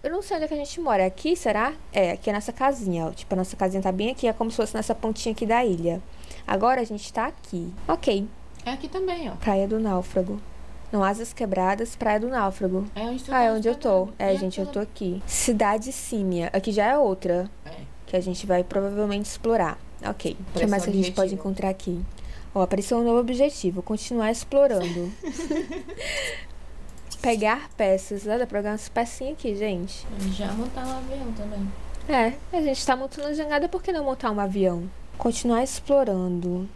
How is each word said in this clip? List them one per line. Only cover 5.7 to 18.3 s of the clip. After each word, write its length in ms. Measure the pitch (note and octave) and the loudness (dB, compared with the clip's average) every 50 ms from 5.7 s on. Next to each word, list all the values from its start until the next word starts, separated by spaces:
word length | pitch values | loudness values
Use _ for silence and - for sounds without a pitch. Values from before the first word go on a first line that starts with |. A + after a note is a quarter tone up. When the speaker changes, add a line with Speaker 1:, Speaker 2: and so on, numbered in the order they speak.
| F3+ F3 E3 E3+ E3 F#3 - - - - - - - - - | 2 2 2 0 0 0 -6 -10 -12 -12 -12 -12 -12 -10 -4
Speaker 1:
Agora 340 | - G#3 G3 G#3 A#3+ C4 B3+ | -2 0 4 4 4 4 4
a 20 | A#3 | 0
gente 280 | A3 G#3 G#3 - - - | -2 -4 -8 -10 -6 -2
tá 140 | A#3 A3+ | -2 -2
aqui. 440 | C#4+ D#4+ - - - - F3 E3+ F3 F#3 - - | -2 -4 -10 -12 -8 -6 -6 -6 -6 -8 -6 -2
Ok. 400 | - D#4+ E4+ - C4 G#3 G3 G3+ G#3+ - - - - - - - | 0 0 2 2 2 2 2 0 -4 -8 -14 -14 -14 -14 -8 -6
Speaker 2:
É 60 | A#3+ | -6
aqui 160 | C4 C4+ - | -6 -6 -8
também, 420 | - - F#4+ F#4+ F#4 F4 E4+ D#4 G#3+ | -6 -4 -2 -2 -2 -2 -2 -4 -6
ó. 40 | E3+ | -6
Speaker 1:
Praia 320 | - - A3 G3 G3 G3 | -2 2 2 4 4 4
do 120 | G3+ A3 A3 | 2 2 0
Náufrago. 600 | A3 G#3 F#3+ F3+ F3+ - - F#3+ F#3 F#3 G3+ G#3 - - - - - - - - - - | 2 2 2 0 0 0 0 0 0 0 -4 -6 -8 -10 -10 -10 -10 -10 -10 -10 -8 -2
Não, 120 | - G3+ F#3+ | 0 2 2
Asas 300 | G3 G#3 A3 A#3 - - | 2 2 0 -4 -8 -4
Quebradas, 600 | - A#3+ G3 F#3+ F#3 F#3 F#3 G3+ G3+ A#3 A3+ - | -4 -2 0 2 4 4 4 2 2 -2 -4 -4
Praia 240 | - A#3 A3 G#3 G#3+ | 0 2 2 4 2
do 80 | A3 | 2
Náufrago. 580 | B3 C4 A#3+ G#3 G3 F#3+ - G#3 F3+ F#3 F#3 G3+ G#3 - | 0 0 2 2 0 0 0 0 0 0 0 -2 -2 -4
Speaker 2:
É 60 | G3+ | -4
onde 220 | A3 A#3 B3 B3+ B3+ | -4 -4 -4 -6 -4
tu 100 | - C4+ | 0 4
Speaker 1:
Ah, 80 | B3+ A#3+ | 6 6
é 40 | A3+ | 6
Speaker 2:
tá 40 | A3 | 4
Speaker 1:
onde 120 | A3 G#3+ | 4 2
eu 60 | A3+ B3 | 2 0
tô. 280 | - - A#3+ G3 F#3 F#3 | 2 4 4 4 4 4
Speaker 2:
esperando. 100 | G3+ - - | 2 -2 0
Speaker 1:
É, 140 | G3+ G3 F#3+ | 2 2 2
Speaker 2:
E 20 | |
Speaker 1:
gente, 220 | F#3+ F#3 F#3 F#3 G3+ | 2 2 -2 -2 -2
eu 80 | F#3+ | -4
Speaker 2:
aquela 180 | C#4+ C#4 G3+ G#3+ | -2 -2 -2 -4
Speaker 1:
tô 60 | - | -4
aqui. 320 | - - G#3 F3+ F3 G3 - | -6 -4 -2 -2 -2 -2 -4
Cidade 680 | - - - - - A#3 G#3 A3 G3+ G#3+ A3 A3 C4 | -2 0 2 2 4 4 6 4 4 4 2 0 -4
Símia. 600 | C4 - - - B3 G#3+ G3 F#3+ F3+ E3+ E3+ - - | -8 -8 -6 -4 -2 0 2 2 2 2 0 2 0
Aqui 180 | F#3+ F#3+ A3+ | 0 0 2
já 140 | G3+ G#3 G3+ | 2 4 4
é 100 | A3+ C4+ | 4 6
outra. 520 | D4+ C#4 G3+ F#3+ F#3+ - F3+ F3 F3 F#3 G3+ - - - | 6 4 4 2 0 0 2 2 2 0 -2 -8 -14 -14
Speaker 2:
É. 60 | D3+ E3 B2+ C3+ C3+ - - - | -12 -12 -12 -12 -12 -14 -14 -8
Speaker 1:
Que 100 | - - | 0 0
a 60 | F#3 | 0
gente 240 | F3+ F#3 | 2 2